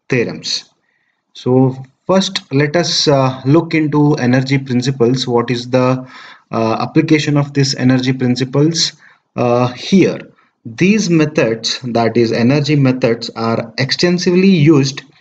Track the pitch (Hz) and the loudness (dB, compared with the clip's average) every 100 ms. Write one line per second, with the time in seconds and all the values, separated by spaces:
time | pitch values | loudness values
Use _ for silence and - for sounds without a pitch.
0 | - 131 98 78 - - - _ _ _ | -6 -4 -4 -6 -8 -10 -10 _ _ _
1 | _ _ _ - - 127 131 127 - _ | _ _ _ -10 0 2 2 -2 -12 _
2 | - 190 190 - - 139 147 170 165 - | -2 0 0 -6 -4 -2 0 0 -2 0
3 | - 143 131 107 131 156 165 160 156 147 | 2 2 0 -2 0 2 2 -2 0 2
4 | 147 147 123 131 131 139 135 123 127 135 | 2 2 0 0 0 -2 -2 -2 -2 0
5 | 117 131 - 120 120 120 120 127 127 127 | 0 0 0 -2 -2 -4 -2 0 2 0
6 | 127 - - - _ 110 113 113 117 160 | -6 -18 -20 -20 _ -2 -2 -2 -2 0
7 | 160 156 151 147 143 - 131 - 127 127 | 2 0 2 0 0 0 -2 0 2 2
8 | 127 131 127 123 131 139 151 165 - - | 0 -2 -2 -2 -2 0 0 0 -4 -6
9 | _ _ _ - 123 120 127 - - 196 | _ _ _ -4 0 2 0 -4 0 4
10 | 120 85 - _ _ _ 117 113 180 214 | 4 0 -10 _ _ _ -18 -2 0 0
11 | 175 170 151 151 123 113 - - 123 117 | 0 0 0 0 0 -2 -6 -8 -4 -2
12 | 113 113 113 113 117 147 143 151 131 127 | 0 2 0 2 2 2 0 2 2 2
13 | 120 117 - - 113 113 - - 135 - | 0 -2 -6 -6 -2 -2 -4 -6 -4 0
14 | 180 175 185 180 190 185 147 151 131 - | 0 0 0 2 4 4 4 4 2 -4
15 | - _ | -16 _